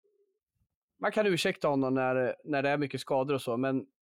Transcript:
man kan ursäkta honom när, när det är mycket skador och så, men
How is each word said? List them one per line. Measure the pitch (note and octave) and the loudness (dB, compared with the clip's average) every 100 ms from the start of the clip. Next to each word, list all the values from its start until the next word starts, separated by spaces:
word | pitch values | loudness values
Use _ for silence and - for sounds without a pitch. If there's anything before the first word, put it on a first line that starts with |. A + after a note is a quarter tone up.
| _ _ _ _ _ _ _ _ _ _ | _ _ _ _ _ _ _ _ _ _
man | G3 | -2
kan | G#3+ G#3 | 2 2
ursäkta | E3 G3 - D#3+ | 2 0 0 0
honom | C#3 C3 | 2 2
när, | C3 B2+ C3 B2 - | 0 2 2 0 -2
när | E3 C#3+ | -4 -2
det | C3 | 0
är | C#3+ | 0
mycket | C#3 C3 | -2 -6
skador | - C#3 C3 | -2 0 0
och | C3+ | -2
så, | - A#2+ | -2 -2
men | C3+ C3 - _ | 0 -2 -4 _